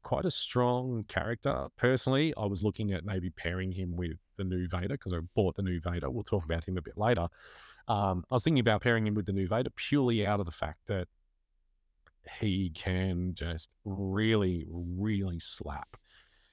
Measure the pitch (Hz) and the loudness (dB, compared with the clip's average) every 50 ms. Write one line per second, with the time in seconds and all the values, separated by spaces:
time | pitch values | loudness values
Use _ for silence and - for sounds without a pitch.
0 | _ - - - - 180 - - - - - 123 123 123 123 127 127 131 123 113 | _ -4 -2 0 0 0 -2 -2 -4 -2 0 2 2 4 2 2 0 -2 -2 -4
1 | 104 - - - - 110 120 - - 139 131 131 - - - - - 127 131 127 | -4 -4 -4 -4 -2 -2 -4 -2 -2 -2 -2 -2 -4 -6 -4 2 4 4 4 4
2 | - 131 131 135 156 160 - - 107 101 101 95 104 107 95 - 110 101 98 82 | 2 2 2 2 2 2 0 0 -2 -2 -2 0 0 0 0 0 -2 -2 -2 -2
3 | 82 101 95 95 87 87 - - - 85 87 92 92 92 90 90 92 90 85 87 | -4 -4 -4 -2 -4 -4 -6 -4 -4 -4 -2 -2 -4 -4 -4 -4 -4 -4 -4 -4
4 | 87 82 78 - - _ _ - 98 92 92 90 90 87 90 90 90 - 139 - | -4 -4 -6 -8 -12 _ _ -6 -4 -2 -2 -2 -2 -2 -2 -4 -2 -2 -4 -4
5 | - 95 90 82 82 85 - - 101 92 - - 98 92 90 85 80 90 87 87 | -2 -4 -4 -2 -4 0 2 4 4 4 4 0 -2 0 -2 -2 -2 -2 -2 -2
6 | 73 67 64 120 101 - - 98 80 78 82 82 82 - 92 92 78 - - - | -2 -2 -2 -4 -2 0 0 0 0 0 -2 -2 0 -2 -4 -4 -4 -6 -4 0
7 | 104 117 123 87 85 85 - - - - - - - - - - - - 113 101 | 2 4 4 4 2 -2 -4 -8 -18 -20 -20 -20 -20 -20 -20 -14 -2 0 2 2
8 | 101 95 92 90 85 - 131 123 - 165 160 135 113 117 107 104 - 123 117 113 | 2 2 2 0 0 0 0 2 4 4 4 6 6 4 4 4 4 4 4 4
9 | 110 107 104 107 95 95 98 98 95 87 104 117 127 123 - - - - 143 143 | 4 2 2 0 0 0 0 0 0 2 0 0 0 -2 -4 -8 -2 2 4 4
10 | 131 123 117 110 101 95 104 101 95 85 - - - 76 76 - _ - 101 95 | 4 4 4 4 4 2 2 2 0 -2 -4 -4 -6 -6 -6 -10 _ -4 -2 -2
11 | 90 - _ _ _ _ _ _ _ _ _ _ _ _ _ _ _ _ _ _ | -2 -6 _ _ _ _ _ _ _ _ _ _ _ _ _ _ _ _ _ _
12 | _ - _ _ _ - - - - 107 92 95 95 87 80 - - 95 92 92 | _ -20 _ _ _ -18 -8 -4 -2 0 0 0 0 -2 -4 -4 -4 -2 0 0
13 | 95 95 90 87 90 90 85 - 80 85 85 82 - - _ _ _ 104 95 95 | 0 0 0 0 -2 -2 -4 -4 -4 -4 -4 -6 -6 -10 _ _ _ -8 -6 -4
14 | 101 95 95 107 110 110 113 107 98 92 90 85 - - 85 85 87 87 87 92 | -4 -2 0 2 4 4 4 4 4 2 0 -2 -4 -6 -8 -8 -6 -6 -4 -2
15 | 104 110 107 98 98 92 85 85 - - - - - 76 73 73 - - - - | -2 0 0 0 -2 -2 -4 -4 -6 -6 -6 -6 -6 -8 -8 -8 -10 -12 -18 -20
16 | _ _ _ - _ _ _ _ _ _ | _ _ _ -20 _ _ _ _ _ _